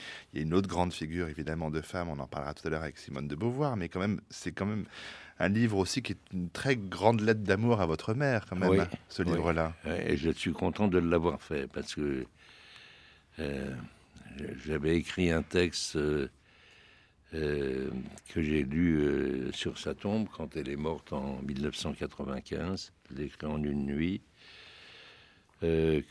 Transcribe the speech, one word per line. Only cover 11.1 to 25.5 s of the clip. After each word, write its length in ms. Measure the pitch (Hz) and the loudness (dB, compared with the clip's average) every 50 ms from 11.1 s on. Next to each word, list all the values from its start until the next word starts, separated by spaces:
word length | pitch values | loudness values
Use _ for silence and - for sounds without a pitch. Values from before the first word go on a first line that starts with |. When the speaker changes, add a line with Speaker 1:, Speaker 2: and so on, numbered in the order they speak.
| 85 85 80 87 73 67 | 4 4 4 2 0 -2
Speaker 2:
fait, 260 | - - 82 71 67 65 | -4 -6 -4 -4 -4 -4
parce 260 | - 67 65 - - | -6 -8 -8 -6 -4
que, 320 | - 73 71 69 65 62 - _ _ - - - - - - - - - - - - - - - - _ _ _ - | -2 -2 0 0 -2 -4 -8 _ _ -20 -20 -20 -20 -20 -20 -20 -20 -20 -20 -20 -20 -20 -20 -20 -20 _ _ _ -6
euh, 360 | 80 69 69 67 67 67 65 62 58 - - - _ _ _ - - - - 69 - - - - - | -6 -4 -4 -4 -4 -6 -6 -8 -10 -14 -18 -20 _ _ _ -20 -20 -16 -12 -10 -10 -8 -8 -8 -4
j'avais 300 | 76 78 76 71 78 82 | -2 -2 0 4 4 4
écrit 340 | 87 82 - - 95 92 87 | 4 2 0 0 2 4 4
un 120 | 82 82 | 4 4
texte, 560 | 76 - - 90 90 85 - - - - - 78 | 2 2 4 4 4 4 2 -2 -4 -2 0 0
euh, 320 | 73 76 76 73 67 65 - _ _ _ - - - - - - - - - - _ _ _ _ _ - - | 2 2 2 2 0 -2 -6 _ _ _ -20 -20 -20 -20 -20 -20 -20 -20 -20 -20 _ _ _ _ _ -10 -6
euh, 560 | 78 76 73 73 71 69 67 65 65 67 67 65 64 64 - - - - - - | -2 -2 0 0 0 0 0 -2 -2 -2 -4 -4 -6 -6 -8 -12 -16 -18 -6 -2
que 80 | 87 | 0
j'ai 220 | 80 76 76 76 71 | 2 4 4 2 2
lu, 360 | 65 76 82 87 85 80 76 | 2 2 4 6 6 6 6
euh, 520 | 73 73 69 69 67 67 65 65 64 62 | 6 4 4 2 2 0 0 -2 -2 -4
sur 260 | - - - - 78 - | -4 -4 -4 -4 -6 -4
sa 160 | - 78 - | -6 -6 -6
tombe 340 | - - 101 104 110 107 - - | -4 -2 0 0 0 0 -2 -4
quand 220 | - 80 - - | -8 -8 -6 -6
elle 140 | 80 71 65 | -6 -4 -4
est 80 | 69 71 | -4 -4
morte 340 | 76 80 82 69 - - | -2 -2 -4 -4 -6 -6
en 300 | 78 71 67 69 67 65 69 | -6 -4 -4 -4 -6 -6 -6
mille 160 | 69 69 67 | -6 -4 -2
neuf 140 | 71 73 - | -2 -4 -4
cent 160 | - - - | -4 -4 -6
quatre-vingt-quinze. 1040 | - - - 71 - - 71 67 67 64 - - 78 76 80 90 95 92 - - - _ _ - | -4 -4 -6 -8 -6 -8 -6 -6 -6 -6 -6 -6 -6 -4 -2 -4 -4 -6 -6 -12 -16 _ _ -14
Je 80 | 67 67 | -8 -8
l'ai 80 | 73 | -8
écrit 220 | 69 - - 78 76 | -8 -8 -8 -6 -4
en 140 | 76 76 | -2 -2
une 240 | 73 73 71 71 69 | 0 0 0 0 0
nuit, 360 | 69 71 71 80 90 98 110 - _ _ - - - - - - - - - - - - - - - - - - - _ _ _ _ | 0 0 0 0 0 0 -2 -6 _ _ -20 -20 -20 -20 -20 -20 -20 -20 -20 -20 -20 -20 -20 -20 -20 -20 -20 -20 -20 _ _ _ _